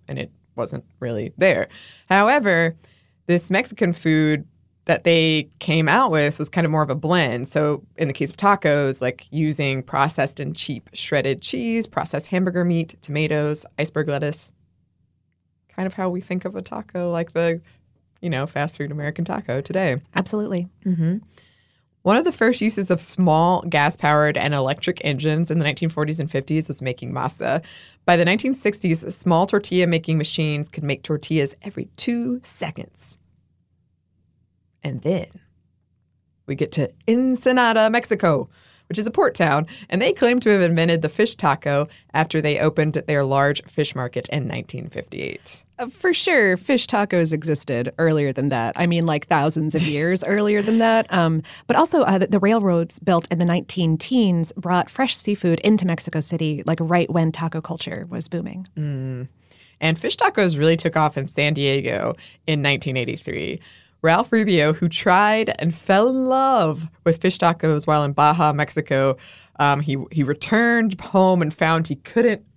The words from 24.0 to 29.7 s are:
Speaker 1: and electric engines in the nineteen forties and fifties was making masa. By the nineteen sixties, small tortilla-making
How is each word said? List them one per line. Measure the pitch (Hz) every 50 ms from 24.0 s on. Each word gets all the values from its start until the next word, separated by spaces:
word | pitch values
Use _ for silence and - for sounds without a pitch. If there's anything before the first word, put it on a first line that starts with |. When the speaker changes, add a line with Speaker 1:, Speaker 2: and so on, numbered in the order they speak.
| - 147 151 151 151 151 147 -
Speaker 1:
and | - 143 147
electric | 139 135 131 147 - - - 170 - -
engines | 147 143 135 147 156 151 156 170 160
in | 165 165
the | 151
nineteen | 147 143 - 170 160
forties | 160 - 151 151 156 165
and | 147 147
fifties | - 139 135 - 151 156 156 -
was | 156 -
making | 131 131 127 - - 123
masa. | - 131 131 - - - - 120 131 165 160 - - - - - _ _ _
By | - 175
the | 170 170
nineteen | 175 190 233 - 254 269
sixties, | 262 - 208 202 - - 180 165 160 165 - 175
small | - - 180 170 165 185
tortilla-making | 202 - 202 208 -